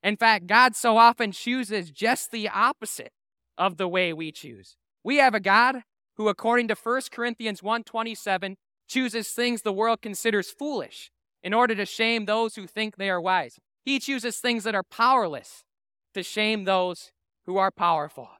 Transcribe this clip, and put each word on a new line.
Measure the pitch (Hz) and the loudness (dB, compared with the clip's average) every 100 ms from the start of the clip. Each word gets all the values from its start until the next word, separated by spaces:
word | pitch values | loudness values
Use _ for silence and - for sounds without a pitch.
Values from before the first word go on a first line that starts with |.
In | 190 208 | -2 2
fact, | 233 214 175 | 4 4 4
God | 214 254 220 | 6 6 4
so | 240 220 | 2 8
often | 233 233 226 | 8 6 -4
chooses | 180 - 254 220 208 175 | -4 -4 -4 -2 -6 -6
just | 143 220 262 - | -4 -2 0 -4
the | 233 208 | -6 -4
opposite | - 233 302 220 - - _ _ _ _ - | 2 2 0 -10 -12 -14 _ _ _ _ -2
of | 190 165 | -2 0
the | 185 | -2
way | 185 180 | 0 0
we | 160 160 | -2 -8
choose. | - 147 110 98 _ _ _ | -10 -18 -20 -20 _ _ _
We | - 285 | -2 4
have | 262 220 | 4 4
a | |
God | 196 202 240 262 - _ _ - | 4 4 4 0 -10 _ _ -2
who, | 214 | -2
according | 196 226 240 233 | 0 2 2 2
to | 214 | -4
First | 226 254 - | -2 -4 -4
Corinthians | - 240 240 226 196 | -8 -8 -6 -8 -6
one | 196 233 | -4 -6
twenty-seven, | 220 226 226 214 - 185 190 196 _ _ _ | -4 -6 -6 -8 -4 -2 -4 -10 _ _ _
chooses | 254 254 220 208 | -2 0 -2 -6
things | - 240 233 | -2 -2 0
the | 214 | -4
world | 190 226 226 | 0 0 0
considers | 220 196 226 208 180 | -4 -4 0 0 -2
foolish | - 294 269 139 - - _ _ _ | -8 -6 -6 -8 -14 -20 _ _ _
in | 185 | -2
order | 214 247 208 | 2 2 0
to | 196 | -4
shame | - 226 233 202 | -2 0 0 -2
those | 214 226 220 | -2 -2 -6
who | 190 | -12
think | - 214 - | -6 -6 -4
they | 196 | -4
are | 180 | -2
wise. | 170 185 127 - _ _ | 0 0 0 -12 _ _
He | - 269 | -4 -4
chooses | - 269 233 208 | -2 -4 -4 -4
things | 254 233 | -2 -2
that | 208 208 | -2 -4
are | |
powerless | 180 - 233 262 190 139 - - _ _ _ _ _ - | -4 0 2 4 2 -4 -12 -20 _ _ _ _ _ -10
to | |
shame | 180 - 214 220 | -8 -2 0 0
those | 190 190 180 170 - _ _ _ - | 0 0 0 -4 -14 _ _ _ -4
who | 190 | 0
are | 190 | 0
powerful. | - 175 160 151 - 120 - | 2 0 0 -2 -10 -20 -20